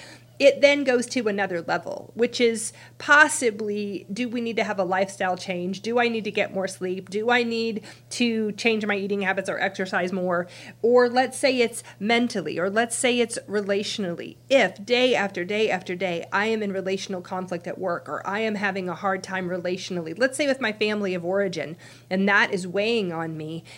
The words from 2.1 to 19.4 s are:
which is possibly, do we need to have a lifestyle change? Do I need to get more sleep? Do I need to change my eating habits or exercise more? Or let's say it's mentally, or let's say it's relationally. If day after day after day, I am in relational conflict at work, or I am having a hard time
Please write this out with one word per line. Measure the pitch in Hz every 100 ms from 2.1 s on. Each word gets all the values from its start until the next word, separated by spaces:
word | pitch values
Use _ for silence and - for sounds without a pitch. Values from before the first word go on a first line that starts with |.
which | - 240 240
is | 240 226 - - - -
possibly, | - 294 302 - 240 208 208 208 202 196 -
do | 202 247
we | 240
need | 233 220
to |
have | 208 202
a |
lifestyle | 180 185 196 - 185 180
change? | - 180 180 190
Do | 220 240
I | 240
need | 226
to | 208
get | 208 -
more | 190 190
sleep? | - 185 185 185
Do | 202 226
I | 247
need | 233 226 226 220 - - -
to | - 240 220 214
change | 202 233 220
my | 208 202
eating | 196 202
habits | 190 190 190
or | 170
exercise | 196 196 185 196 180
more? | 190 180 175 175 - - -
Or | 226 247 247
let's | 247 262 -
say | 277 262
it's | 226 - - -
mentally, | 202 233 240 202 151 139
or | 190
let's | 208 240
say | - 254 247
it's | 226 - -
relationally. | 208 202 202 208 - 185 170 - - -
If | 262 190 185
day | 202 240 254
after | 240 196 185
day | 180 208 220
after | 180 -
day, | 180 190 170 -
I | 190 220
am | 220
in | 202
relational | 190 185 196 - 185
conflict | - 185 180 175 175
at | -
work, | 185 170 -
or | 147 -
I | 202
am | 220 208
having | 202 190 180
a |
hard | 165 196 190
time | 190 185